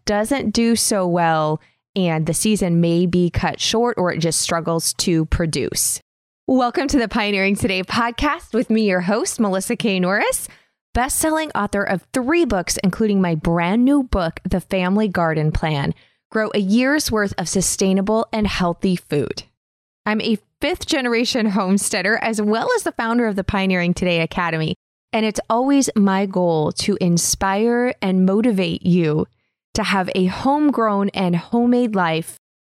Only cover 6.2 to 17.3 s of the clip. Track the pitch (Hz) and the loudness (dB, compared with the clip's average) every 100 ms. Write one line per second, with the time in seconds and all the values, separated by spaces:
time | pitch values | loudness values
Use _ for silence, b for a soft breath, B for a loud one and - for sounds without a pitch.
6.2 | _ _ - 262 240 359 - 277 214 247 | _ _ 0 0 2 0 0 0 0 -2
7.2 | 208 202 196 202 196 185 185 233 233 233 | 0 0 0 0 0 -2 -2 -2 -2 -2
8.2 | 294 330 - - 254 220 208 180 175 220 | -2 -2 -4 -4 0 2 2 0 0 -2
9.2 | 381 - 208 190 - 240 226 185 180 202 | -2 -2 0 0 -2 -2 0 0 0 0
10.2 | 466 508 - b b b _ 233 277 - | 0 -2 -8 b b b _ -2 -2 0
11.2 | 320 311 311 - 208 202 - 185 _ 262 | 0 0 -2 -2 -2 -2 -2 -4 _ -4
12.2 | 247 339 277 196 170 - 185 - 220 196 | 0 2 2 0 -2 0 0 2 2 2
13.2 | 180 160 170 170 170 220 254 285 254 196 | 2 0 0 0 2 2 4 2 0 -2
14.2 | 165 - 185 190 - 190 180 202 214 175 | -2 -6 -4 -4 -2 -2 2 2 0 0
15.2 | 165 156 156 - 160 143 165 b b b | 0 2 0 0 -2 -2 -2 b b b
16.2 | _ 220 214 - 190 226 262 302 - 214 | _ -4 -2 0 2 2 2 0 0 -2
17.2 | 202 | -2